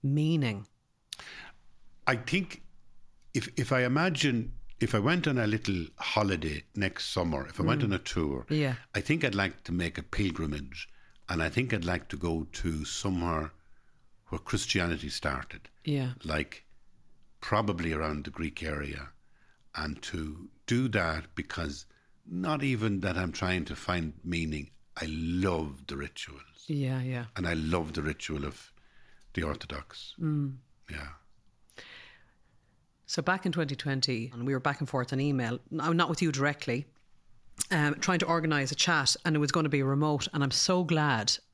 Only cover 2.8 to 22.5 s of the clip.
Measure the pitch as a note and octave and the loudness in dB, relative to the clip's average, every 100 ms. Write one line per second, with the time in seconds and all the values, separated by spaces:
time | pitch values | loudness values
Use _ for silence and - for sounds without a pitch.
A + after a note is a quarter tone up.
2.8 | - - - - - - - - B2 C3 | -20 -18 -20 -20 -6 -4 -2 -2 2 2
3.8 | B2 C#3 F3+ D3+ C#3+ A#2+ A2 - - - | 4 4 2 4 2 2 0 -6 -10 -2
4.8 | A#2 A2 G#2+ F3 D#3+ B2+ G#2+ G#2+ - F#2 | 2 4 4 4 2 2 2 2 0 -2
5.8 | D#2+ - - - G#2 F2+ D#2 D2+ - - | -2 -6 0 2 4 2 0 -4 -8 0
6.8 | F#2+ - - - F2 C#2+ C2 - F2 C#3 | 0 0 -4 0 0 0 -4 -2 2 2
7.8 | A#2 F#2 - - D#2 C2+ - D3+ C#3 B2 | 2 0 0 0 0 -2 -2 0 0 -2
8.8 | - G#2 - D#3+ D3 G2 G2 - - F2 | -4 -6 0 2 2 2 0 -2 -4 0
9.8 | E2+ - - - G2+ D#2+ D#2+ D2 C2 - | 0 -4 -4 0 0 0 -2 -2 -6 -10
10.8 | - - - - - E2+ D#2+ A2+ B2+ A2 | -14 -16 -20 -20 -4 0 2 0 0 0
11.8 | E2+ F2 - C#2+ E2+ D#2+ D#2+ - F2 D#2 | 0 -2 -4 -4 0 0 -2 -4 -2 -2
12.8 | D2+ - G2+ F2+ E2+ D#2+ D#2 - - - | -4 -4 -2 0 0 0 -4 -12 -20 -20
13.8 | - - - - - - - - - G2+ | -20 -20 -20 -20 -10 -8 -2 -2 0 2
14.8 | F2 D#2+ D2+ - D2+ C2+ - - - - | 2 0 -4 -4 -2 -4 -8 -14 -16 -12
15.8 | - C#3+ B2+ B2 D#2+ D2+ D2 - - - | -4 -2 -2 -4 -4 -2 -2 -8 -20 -20
16.8 | - - - - - - - G#2+ G#2 F2 | -20 -20 -20 -20 -20 -14 2 2 4 0
17.8 | E2 D#2 D#2 D2+ C#2 - D#2+ - D#2+ D2 | 0 0 0 -2 -6 -6 -6 -4 -6 -4
18.8 | C#2+ C#2 D2 - - - - _ - - | -6 -8 -12 -18 -20 -20 -20 _ -14 -8
19.8 | D2+ D2 - F2+ D#2 D#2 F#2 - - A#2+ | -6 -6 -6 -6 -6 -8 -14 -16 0 2
20.8 | C3 G#2 E2 D#2 - - - - D#2+ C#2+ | 4 2 2 0 -6 -8 -6 -4 -4 -6
21.8 | - _ _ - - E3+ F3 | -14 _ _ -20 -8 -4 0